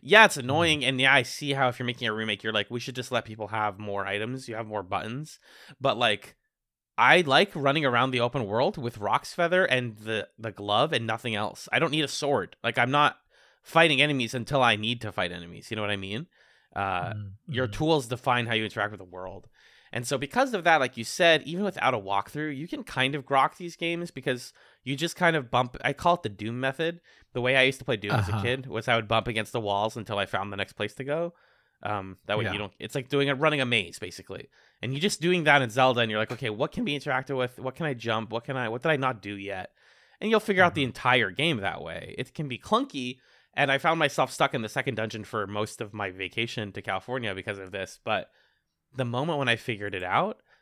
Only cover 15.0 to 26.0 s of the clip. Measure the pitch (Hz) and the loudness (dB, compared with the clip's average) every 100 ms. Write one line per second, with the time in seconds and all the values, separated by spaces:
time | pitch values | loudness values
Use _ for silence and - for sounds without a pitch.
15 | 110 - 90 87 85 - - 110 104 101 | -6 -2 -2 -4 -12 -16 -10 -6 -4 -4
16 | 95 107 170 _ _ _ _ - 98 90 | -4 -8 -10 _ _ _ _ -6 -2 -2
17 | 90 104 101 95 - 123 127 - 156 156 | -4 -6 -10 -14 -8 -4 -4 -2 0 0
18 | 117 123 135 120 117 113 110 - 104 104 | 0 -4 0 0 0 -2 -2 -2 -4 -4
19 | 92 90 92 95 - _ _ _ _ 113 | -14 -14 -12 -14 -18 _ _ _ _ -8
20 | 120 135 139 247 269 214 170 160 127 117 | -4 -4 -2 0 0 2 4 4 4 -2
21 | 110 - 170 156 - 170 202 180 123 123 | -8 4 6 6 2 -4 -4 0 0 0
22 | 95 98 - 147 151 135 170 302 220 - | 0 -2 -2 -6 -8 -8 -8 -10 -8 -2
23 | 131 143 - 135 143 - 175 - 170 170 | -2 -2 0 2 2 0 -12 -6 -6 -4
24 | 175 - 156 127 - - _ _ 123 139 | -8 -6 -4 -4 -6 -20 _ _ -8 -4
25 | 165 - 175 160 120 123 123 - - 139 | -4 2 2 2 2 0 0 -2 -4 0